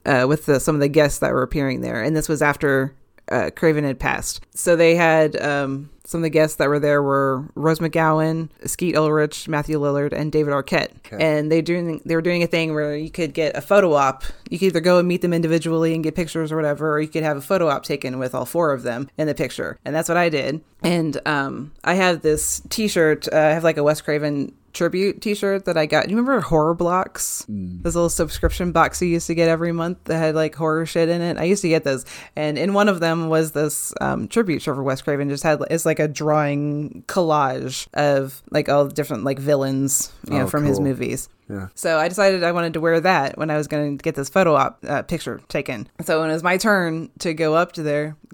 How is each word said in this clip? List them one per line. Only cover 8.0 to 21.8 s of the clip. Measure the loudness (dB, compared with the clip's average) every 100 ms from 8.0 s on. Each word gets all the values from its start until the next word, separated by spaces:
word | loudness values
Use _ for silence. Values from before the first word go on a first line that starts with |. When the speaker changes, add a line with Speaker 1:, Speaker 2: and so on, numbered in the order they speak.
| 2 2 0 -2 -6 -10 -10
Speaker 1:
Skeet | -4 0 2
Ulrich, | 2 2 0 -4 -4
Matthew | -4 -2 -2
Lillard, | 0 0 -2
and | -2 -2
David | 0 2
Arquette. | 0 0 -2 -2 -6 -12
Speaker 2:
Okay. | -2
Speaker 1:
And | 2 2 2
they | 0
doing, | 2 -2 -4 -6
they | -2 -2
were |
doing | 0 0
a | 0
thing | 0 0
where | -2 -2 -4
you | -6
could | -4 -4
get | -2 -2 -2
a |
photo | 2 4 6
op. | 4 2 0 -6 -10 -8
You | -2
could | 0
either | 2
go | 4 4
and | 4
meet | 0
them | 0
individually | 0 2 0 0 0 0 0
and |
get | -2 -4
pictures | -4 -4 -4
or | -2
whatever, | -2 -2 -2
or | -2
you | -2
could | -2
have | -2 -2
a |
photo | 0 0 2
op | 0 -2
taken | -6 -6 -6
with | -4 -4
all | -4
four | 0 0
of | 0
them | -4 -6 -6 -4
in | -2
the |
picture. | -2 -4 -4 -8 -8 -6
And | -4
that's | 0
what | 0
I | 2
did. | 0 -2 -6 -10 _
And, | -2 0 0 -4 -2
um, | -2 -2 -6 -12 -8